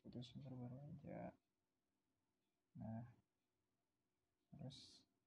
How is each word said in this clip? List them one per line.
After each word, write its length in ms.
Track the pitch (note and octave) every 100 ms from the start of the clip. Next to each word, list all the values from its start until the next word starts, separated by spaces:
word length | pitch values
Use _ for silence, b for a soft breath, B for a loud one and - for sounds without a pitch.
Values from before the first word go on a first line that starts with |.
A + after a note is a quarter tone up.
putus 320 | A#2 A2+ B2 C3
baru-baru 400 | C3+ B2+ B2 C3
aja. 520 | D3 E3 - A2 A#2+ - _ _ _ _ _ _ _ _ _ _ _ _ _ -
Nah, 280 | A2+ A2+ A#2+ - - _ _ _ _ _ _ _ _ _ _ _ -
terus 480 | - B2+ - - - - -